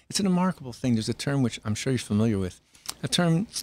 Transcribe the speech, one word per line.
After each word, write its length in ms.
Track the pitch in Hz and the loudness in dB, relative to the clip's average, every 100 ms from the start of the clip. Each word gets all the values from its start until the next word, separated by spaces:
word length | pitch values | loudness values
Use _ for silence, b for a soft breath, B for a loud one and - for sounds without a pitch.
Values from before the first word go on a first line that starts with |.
| b | b
It's 120 | - | -2
a 20 | |
remarkable 480 | 202 180 185 - 131 | 0 2 2 -2 -8
thing. 220 | - 131 | -4 0
There's 160 | 113 110 | 2 0
a 40 | |
term 300 | 110 - 139 | -4 -2 0
which 160 | 120 - 110 | 0 -2 -6
I'm 100 | 104 | -4
sure 160 | 135 | -2
you're 80 | 127 | -2
familiar 380 | - 104 117 101 | 0 2 2 0
with, 220 | 92 - _ B B - | -2 -8 _ B B -8
a 60 | 143 | -2
term 380 | - 175 165 220 - | 2 4 2 0 -8